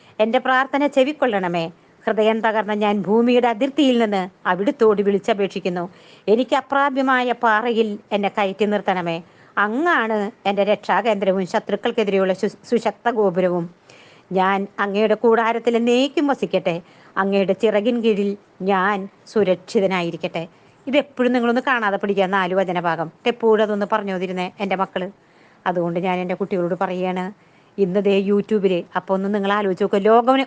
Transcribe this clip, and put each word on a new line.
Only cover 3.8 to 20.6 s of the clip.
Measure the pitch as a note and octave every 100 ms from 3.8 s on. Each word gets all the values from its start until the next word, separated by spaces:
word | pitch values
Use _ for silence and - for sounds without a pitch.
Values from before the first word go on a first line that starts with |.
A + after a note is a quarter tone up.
| C4+ A#3+
നിന്ന് | A3 G3+ F#3 _ G#3
അവിടുത്തോട് | F3+ G#3 - A3 G3+
വിളിച്ചപേക്ഷിക്കുന്നു. | G3+ G3+ - G#3 G3 G3 F#3 F3+ F3 - - - -
എനിക്ക് | A3+ B3+ C#4
അപ്രാപ്യമായ | - C#4 C#4+ C4+ C4 B3+ B3
പാറയിൽ | A#3+ A#3+ G#3+ A#3+ A3+ A3 G3+ -
എന്നെ | G#3 G3 A3
കയറ്റി | G3 F#3+
നിർത്തണമേ. | G3+ G3+ G3 F#3 F3 E3 - - - -
അങ്ങാണ് | G#3 A#3+ F4 D4 A3 G#3+ G3+ - G3
എൻ്റെ | G3+
രക്ഷാകേന്ദ്രവും | G3+ G3 - F#3+ A3+ G3+ F#3+ F#3+ F3+
ശത്രുക്കൾക്കെതിരെയുള്ള | A3 - G#3 A#3+ - G3+ G3 F#3+
സു-, | F#3 G3+ - -
സുശക്ത | A#3 A3+ - A#3+
ഗോപുരവും. | A3+ G3+ F3 F#3 F3 F3 - _ - - - -
ഞാൻ | F#3 F#3 G3 G3 -
അങ്ങയുടെ | G3+ G3 A3
കൂടാരത്തിൽ | G#3+ A#3 A3+ A3+ A#3 A#3 A3+
എന്നേക്കും | A#3 B3 C#4 E4 C#4+
വസിക്കട്ടെ. | C4 F3+ F#3+ F3+ E3+ - - - -
അങ്ങയുടെ | G3 G3+ F#3+
ചിറകിൻ | F#3+ G#3+ G#3 G#3 A#3+
കീഴിൽ | A3+ G3+ G3+ G3+ _ -
ഞാൻ | F#3 F#3+ F#3+ G3+ G3 _ -
സുരക്ഷിതനായിരിക്കട്ടെ." | A3 F#3 F3+ - A3+ F#3+ F#3 E3+ E3+ F3 F3 E3 _